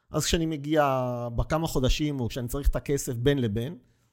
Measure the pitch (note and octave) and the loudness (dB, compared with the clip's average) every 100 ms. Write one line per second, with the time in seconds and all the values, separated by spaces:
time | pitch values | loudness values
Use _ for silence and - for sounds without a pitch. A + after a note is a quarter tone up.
0 | _ D3+ D3+ F3 D#3+ D#3 C#3+ D#3 C#3+ C3 | _ -4 0 0 0 -2 0 4 4 2
1 | B2+ B2 A#2+ A#2+ - D#3+ E3 D3+ B2+ - | -2 -4 -4 -4 -2 -2 0 0 2 2
2 | D3+ C#3+ A2+ - A#2+ C#3 C#3+ C#3+ - C#3 | 0 -2 -4 -4 -4 -2 0 -2 -2 -2
3 | - A#2+ B2 C#3+ A#2 G#2 A#2+ F3 - _ | -2 0 2 4 2 0 -4 -8 -18 _
4 | _ | _